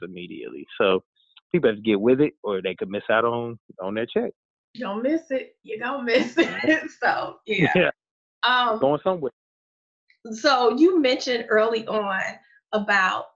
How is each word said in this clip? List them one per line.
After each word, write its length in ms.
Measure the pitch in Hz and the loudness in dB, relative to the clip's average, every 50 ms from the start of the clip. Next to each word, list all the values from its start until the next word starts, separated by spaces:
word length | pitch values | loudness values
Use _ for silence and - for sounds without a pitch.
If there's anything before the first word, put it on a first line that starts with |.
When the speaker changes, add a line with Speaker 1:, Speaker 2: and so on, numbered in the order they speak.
Speaker 1:
immediately. 640 | 87 90 90 90 87 85 80 78 57 57 62 71 71 - - - | -14 -14 -14 -14 -14 -14 -14 -14 -14 -14 -14 -14 -16 -18 -4 0
So 240 | 113 95 95 92 - _ _ _ _ _ _ - _ _ | 2 2 2 2 -2 _ _ _ _ _ _ -20 _ _
people 180 | - 175 139 117 | -2 2 2 2
have 60 | 110 104 | 2 2
to 40 | |
get 180 | 107 110 104 98 | 0 0 0 2
with 220 | 104 120 131 131 | 4 4 4 4
it 120 | 151 - - _ - | 2 0 0 _ -6
or 180 | 104 101 95 | -4 -4 -4
they 120 | 92 95 90 | -4 -6 -6
could 140 | - 107 95 | -6 -8 -8
miss 140 | 101 104 - - | -8 -8 -2 0
out 160 | 110 110 113 | 0 2 2
on, 340 | 117 117 120 117 117 117 113 _ _ - - | 0 -2 -2 -6 -8 -10 -12 _ _ -16 -12
on 140 | 92 95 104 | -10 -6 -6
their 100 | 110 117 | -6 -6
check. 260 | 120 - 214 240 - - _ _ _ _ _ _ _ _ | -4 -4 -4 -4 -4 -8 _ _ _ _ _ _ _ _
Speaker 2:
Don't 280 | 220 240 196 202 220 240 | -12 -10 -8 -8 -4 -2
miss 260 | 277 320 320 - _ | -2 -2 -2 -4 _
it. 280 | 269 254 - - _ _ _ | -8 -8 -8 -10 _ _ _
You 140 | 190 220 214 | -14 -12 -10
don't 280 | 240 247 277 269 247 | -8 -8 -8 -6 -4
miss 300 | 240 226 262 320 - - 330 | 0 0 0 0 2 4 2
it. 520 | 330 - - - - 311 311 311 - 320 | 2 2 0 -2 2 2 2 2 0 -6
<laughs> 100 | - _ | -10 _
So, 380 | - 180 156 - - - - - _ | -2 0 0 0 -4 -8 -10 -14 _
yeah. 260 | - 214 190 165 - - | -6 0 0 2 2 4
Speaker 1:
Yeah. 160 | 185 165 143 - - _ _ _ _ _ _ _ _ - | 2 2 2 0 -4 _ _ _ _ _ _ _ _ 0
Speaker 2:
Um, 360 | 240 247 247 247 233 220 220 | 0 2 2 2 0 0 0
Speaker 1:
Going 220 | 135 135 147 147 - | 2 0 0 0 0
somewhere. 280 | 190 185 175 139 123 - _ _ _ _ _ _ _ _ _ _ _ _ _ _ _ _ _ _ 233 | -2 -2 -2 -4 -6 -8 _ _ _ _ _ _ _ _ _ _ _ _ _ _ _ _ _ _ -12
Speaker 2:
so 440 | 220 220 - 294 254 247 247 233 233 262 | -12 -2 2 2 2 4 4 2 4 6
you 220 | 320 370 370 339 | 6 6 6 4
mentioned 460 | 277 254 254 - - 269 247 233 233 - | 2 2 0 0 -2 -4 -4 -4 -2 0
early 360 | 214 214 214 226 233 220 220 - | 2 2 2 2 0 -2 -4 -4
on 340 | 220 214 208 196 190 185 - - - - _ _ _ _ _ _ | -4 -4 -2 -2 -4 -4 -4 -6 -10 -14 _ _ _ _ _ _
about 540 | - 214 202 214 202 196 190 185 208 - - - _ | -4 -4 0 2 2 2 2 2 0 -4 -8 -10 _